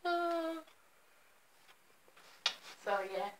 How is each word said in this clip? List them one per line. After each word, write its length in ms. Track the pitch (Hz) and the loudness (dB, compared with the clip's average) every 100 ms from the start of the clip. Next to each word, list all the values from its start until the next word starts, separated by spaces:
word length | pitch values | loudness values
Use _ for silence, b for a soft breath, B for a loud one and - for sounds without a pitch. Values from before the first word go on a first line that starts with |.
Oh. 540 | 349 349 339 339 330 330 - - - - - - - - - - - - - - - - - - - - - - | 2 2 2 2 0 -4 -10 -20 -20 -20 -20 -20 -20 -20 -20 -20 -20 -20 -20 -20 -20 -20 -20 -2 -2 -2 -14 -8
So 140 | - 202 190 190 | 0 0 0 -2
yeah. 140 | 202 | -4